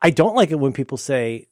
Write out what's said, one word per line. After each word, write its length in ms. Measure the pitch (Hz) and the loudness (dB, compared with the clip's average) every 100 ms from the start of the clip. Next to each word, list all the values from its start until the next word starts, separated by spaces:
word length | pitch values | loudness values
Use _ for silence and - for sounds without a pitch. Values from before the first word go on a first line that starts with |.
I 80 | 170 | 2
don't 260 | 151 208 233 | 4 2 2
like 160 | 170 | 0
it 40 | 156 | 0
when 140 | 135 | -2
people 240 | 127 131 131 | -2 -6 -8
say 500 | - 131 117 113 - | -4 -2 -2 -6 -12